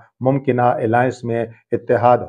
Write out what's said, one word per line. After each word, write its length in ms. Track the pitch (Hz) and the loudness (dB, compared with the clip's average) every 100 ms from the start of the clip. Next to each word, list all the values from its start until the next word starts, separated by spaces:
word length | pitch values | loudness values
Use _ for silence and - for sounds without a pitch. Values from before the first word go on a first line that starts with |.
| - - | -10 -6
मुमकिना 460 | 127 139 139 123 123 127 | -2 0 0 0 0 0
अलायंस 420 | 113 117 127 120 117 | 0 0 0 -4 -6
में 260 | 117 113 - _ | -6 -6 -12 _
इत्तेहाद 540 | 117 - 117 120 120 | -6 -2 2 2 2